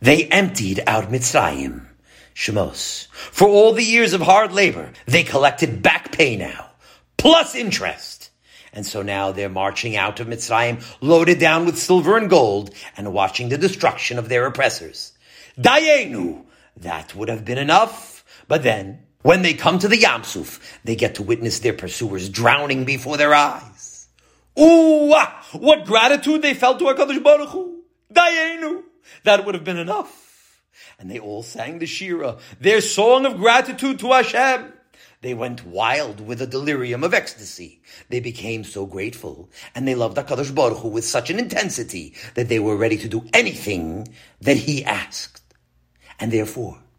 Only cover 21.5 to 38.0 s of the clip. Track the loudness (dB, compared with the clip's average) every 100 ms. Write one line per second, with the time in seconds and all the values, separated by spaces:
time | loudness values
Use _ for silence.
21.5 | -4 -4 -4 -8 -8 -8 -8 -8 -2 0
22.5 | 0 0 -4 -4 -6 -6 0 4 4 4
23.5 | -2 -14 -20 -20 -20 _ _ _ _ _
24.5 | 6 8 10 8 4 6 4 4 -4 -16
25.5 | 0 4 4 4 4 4 2 0 0 0
26.5 | 2 2 2 0 0 0 2 4 4 2
27.5 | -10 -10 -14 -20 _ _ 2 4 2 -2
28.5 | -4 -8 -8 -12 _ _ -2 4 4 2
29.5 | -6 -6 -8 -6 -6 -8 -14 _ _ _
30.5 | _ _ _ -20 _ -16 -14 -12 -12 -14
31.5 | -12 -12 -10 -10 -8 -8 -6 -6 -10 -16
32.5 | -2 2 2 0 2 4 4 2 0 4
33.5 | 4 2 -4 -6 -4 2 2 2 0 0
34.5 | 0 -6 -20 _ _ _ _ -10 -8 -8
35.5 | -10 -10 -4 -2 -2 -6 -10 -12 -10 -8
36.5 | -6 -4 -4 -4 -4 0 -2 -2 -16 -18
37.5 | -18 -20 _ _ -20